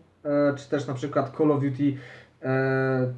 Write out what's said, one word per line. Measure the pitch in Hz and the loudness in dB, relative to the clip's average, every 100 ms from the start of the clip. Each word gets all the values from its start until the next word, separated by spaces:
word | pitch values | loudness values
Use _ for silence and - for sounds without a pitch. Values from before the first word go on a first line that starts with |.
| - _ | -18 _
e, | 147 143 143 135 | -2 2 2 0
czy | - | -2
też | 147 131 | -4 -2
na | |
przykład | 127 147 147 127 - | -4 -2 -2 -2 2
Call | 151 | 2
of | 139 | 4
Duty, | 139 127 143 127 - - - _ | 0 0 0 0 -6 -20 -20 _
e, | 131 131 135 135 131 131 127 | -2 0 2 0 0 0 0